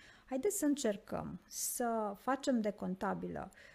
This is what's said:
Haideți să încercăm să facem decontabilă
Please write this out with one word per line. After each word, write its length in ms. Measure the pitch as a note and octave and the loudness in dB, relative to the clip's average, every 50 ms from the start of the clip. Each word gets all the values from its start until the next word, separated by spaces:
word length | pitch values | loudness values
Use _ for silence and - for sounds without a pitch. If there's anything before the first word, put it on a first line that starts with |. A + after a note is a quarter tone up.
| - - - - - | -20 -20 -20 -18 -10
Haideți 320 | - B3+ C4 C4+ G#4 G4 - | -6 -4 0 0 0 0 2
să 80 | D#4 | 4
încercăm 720 | D4 C#4+ C4+ - A3 G#3 G3+ - - - - - - E3 F3+ - - | 2 4 4 2 0 0 0 -4 -6 -6 -4 -4 -4 -8 -10 -12 -12
să 680 | - - - - - - B3 A#3 A3+ A3+ G#3+ G#3 G3+ | -8 -4 -4 -2 -2 0 0 0 2 0 0 -2 -4
facem 460 | - - B3 C4+ C#4 C#4 C#4+ C4 A#3 | -4 -2 0 0 2 4 4 4 4
decontabilă 880 | G#3+ G#3+ G3+ - G3 F3+ F3+ - - G3 F#3 E3+ F3+ F3+ E3+ D#3 - - - - - - | 4 2 0 -2 -2 -4 -2 0 0 0 0 0 -2 -6 -6 -6 -8 -10 -12 -18 -20 -20